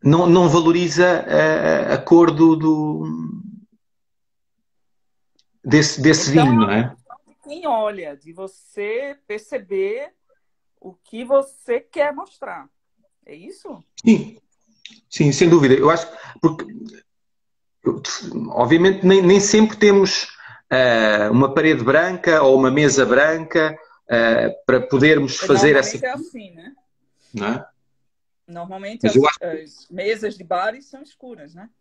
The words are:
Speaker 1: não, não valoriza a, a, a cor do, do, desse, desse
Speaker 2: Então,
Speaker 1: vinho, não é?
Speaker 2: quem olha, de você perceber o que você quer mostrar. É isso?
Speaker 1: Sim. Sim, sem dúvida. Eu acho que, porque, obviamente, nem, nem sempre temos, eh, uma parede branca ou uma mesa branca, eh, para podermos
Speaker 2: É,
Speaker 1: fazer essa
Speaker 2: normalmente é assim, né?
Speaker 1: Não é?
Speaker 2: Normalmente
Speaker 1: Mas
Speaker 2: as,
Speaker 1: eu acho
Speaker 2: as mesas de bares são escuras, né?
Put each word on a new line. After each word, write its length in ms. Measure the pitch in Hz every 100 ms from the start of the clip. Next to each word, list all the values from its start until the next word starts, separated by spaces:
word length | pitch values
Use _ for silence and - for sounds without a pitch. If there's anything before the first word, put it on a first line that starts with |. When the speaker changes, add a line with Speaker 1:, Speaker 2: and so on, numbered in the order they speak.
Speaker 1:
não, 240 | 135 165 175
não 220 | 175 175
valoriza 580 | 170 160 175 175 151 180 170
a, 680 | - 156 156 156 160 156 -
a, 20 | 135
a 20 |
cor 340 | - 170 165
do, 240 | 151 165 156
do, 760 | 156 156 151 156 156 156 - - 180 - _ _ _ _ _ _ _ _ _ _ _ _ _ _ _ _ _ _ _ _
desse, 380 | 139 147 147 -
desse 300 | 143 - -
Speaker 2:
Então, 140 | 151 143
Speaker 1:
vinho, 140 | 117
não 100 | 104
é? 240 | 107 123 - _ - _ _
Speaker 2:
quem 220 | - 302 330
olha, 480 | 233 214 202 160 143
de 160 | 151
você 880 | 165 190 _ _ - 208 233 277 277 _
perceber 840 | 214 214 269 190 196 190 233 294 _ _ _ _ _ _ _
o 140 | 190
que 300 | 180 _ 220 247
você 540 | 277 277 _ - 240
quer 340 | _ 330 294
mostrar. 560 | 285 381 _ 233 170 139 _ _ _ _ _ _
É 100 | 151
isso? 480 | 208 392 392 208 _ -
Speaker 1:
Sim. 340 | - 190 143 - _ _ _ _ - _ _
Sim, 220 | - 147
sem 180 | 135 175
dúvida. 240 | 165 135
Eu 160 | 131 147
acho 200 | 170 -
que, 80 | - - -
porque, 260 | - - - - - - _ _ _ _ _ _ _ _ - 139 - - 170 - 113
obviamente, 540 | - 123 165 185 190 185
nem, 160 | 196
nem 180 | 180 196
sempre 380 | 196 214 214 -
temos, 500 | 208 196 190 - - - - - _
eh, 600 | 131 127 117 110 107 104
uma 240 | 117 135
parede 300 | 139 156 143
branca 580 | 123 143 175 185 - 156
ou 160 | 139 135
uma 140 | 131
mesa 340 | 139 147 123 120
branca, 720 | 123 151 160 156 170 156 156 _ _ _
eh, 400 | 117 117 113 - - -
para 140 | 127
podermos 600 | 123 135 147 151 135 -
Speaker 2:
É, 60 | 185
Speaker 1:
fazer 280 | 135 147 139
essa 220 | 135 -
Speaker 2:
normalmente 80 | 254
é 220 | 269 320
assim, 240 | 247 196 170
né? 180 | 180 277 _ _ _ _ _
Speaker 1:
Não 140 | - 101
é? 200 | 123 - _ _ _ _ _ _ _ _
Speaker 2:
Normalmente 520 | 170 175 190 196 233
Speaker 1:
Mas 80 | -
Speaker 2:
as, 40 | 127
Speaker 1:
eu 120 | 147
acho 160 | -
Speaker 2:
as 440 | 175 160 156 _ _
mesas 480 | 180 202 214 208 180
de 60 |
bares 420 | 170 180 202 240 277
são 160 | 262
escuras, 520 | 294 _ 254 214 147
né? 160 | 170 226 _